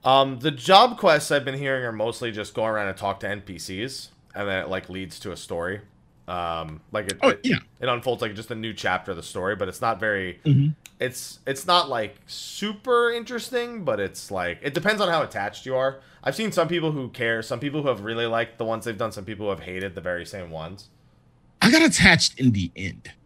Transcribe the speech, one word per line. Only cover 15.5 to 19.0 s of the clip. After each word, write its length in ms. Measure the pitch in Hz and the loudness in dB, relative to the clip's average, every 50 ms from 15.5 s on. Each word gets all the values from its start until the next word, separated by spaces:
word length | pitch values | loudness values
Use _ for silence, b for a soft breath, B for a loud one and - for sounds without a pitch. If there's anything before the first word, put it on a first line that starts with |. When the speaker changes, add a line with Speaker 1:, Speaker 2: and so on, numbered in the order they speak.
| - - - | -6 -8 -8
Speaker 1:
you 80 | 131 131 | -2 0
are. 240 | 127 131 135 135 b b b b b | 0 0 0 -2 b b b b b
I've 120 | b 139 135 | b -4 -2
seen 160 | - 220 208 | -2 -4 0
some 160 | 156 180 165 160 | 2 2 2 2
people 240 | 175 170 156 160 | 0 0 0 -2
who 180 | 151 143 131 117 | -2 -2 -6 -8
care, 320 | - - 120 117 113 113 | -6 -2 0 0 0 0
some 180 | 113 - 131 117 | -2 -4 -6 -4
people 220 | 139 147 139 151 | -4 -4 -4 0
who 60 | 143 139 | 0 0
have 120 | 123 101 101 | 0 0 -2
really 200 | 107 113 113 117 | -6 -2 -2 0
liked 300 | 117 113 113 117 117 - | 0 2 0 0 -2 -4
the 80 | - 117 | -6 -4
ones 220 | 113 113 110 101 | -2 -2 -4 -4
they've 100 | 120 110 | -6 -4
done, 160 | 98 | -2